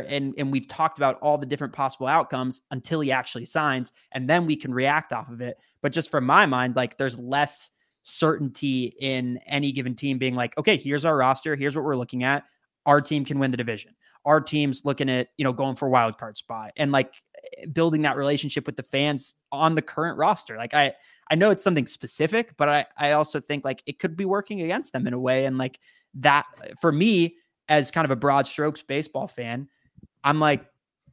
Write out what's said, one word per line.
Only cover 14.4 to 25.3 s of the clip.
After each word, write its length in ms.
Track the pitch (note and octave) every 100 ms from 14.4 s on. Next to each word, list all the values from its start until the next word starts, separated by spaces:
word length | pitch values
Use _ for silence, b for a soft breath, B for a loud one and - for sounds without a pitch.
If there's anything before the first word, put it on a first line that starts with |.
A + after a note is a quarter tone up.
team's 440 | D3+ D3+ C#3+ B2
looking 260 | C#3+ C3+ C3+
at, 180 | B2+ B2 -
you 80 |
know, 80 | C3+
going 240 | B2 C3+ B2+
for 100 | C#3
a 40 |
wild 260 | B2+ A2+ G#2+
card 220 | A2+ -
spot," 340 | - A2+ G#2+ -
and, 140 | C#3+
like, 200 | C#3 C3 - _ - - - -
building 300 | D#3 E3 D#3
that 140 | D3 C#3
relationship 500 | C#3 D3 C#3+ D3+ C3+
with 100 | A#2+
the 60 |
fans 520 | - C3+ D3 C#3 - - -
on 220 | C#3+ D#3+
the 80 | D#3+
current 360 | D#3 - E3 C#3
roster. 380 | E3+ G#3 - A2
Like, 180 | A#2+
I, 200 | D3+ C#3+ - b b b
I 60 | D#3+
know 140 | G#3
it's 120 | F#3+
something 240 | - D#3+ A#2+
specific, 680 | - - - D#3+ A3+ A3+ -
but 120 | D3
I, 180 | D3 - -
I 140 | D3
also 280 | D3+ D3+ D3
think, 240 | - D3
like, 180 | C3+ C3 -
it 140 | C#3
could 160 | F3+ E3
be 80 |
working 380 | F#3+ G3+ G3+ G#3
against 300 | E3 G#3+ -
them 140 | B2+ C3+
in 60 |
a 60 | B2
way. 260 | B2+